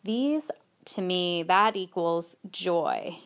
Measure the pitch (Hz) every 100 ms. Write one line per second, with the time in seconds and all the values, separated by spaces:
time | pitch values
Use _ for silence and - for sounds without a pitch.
0 | - 226 277 302 302 - _ _ - -
1 | 185 180 180 175 165 185 214 214 185 -
2 | 170 170 170 - 190 - 180 170 156 -
3 | - 170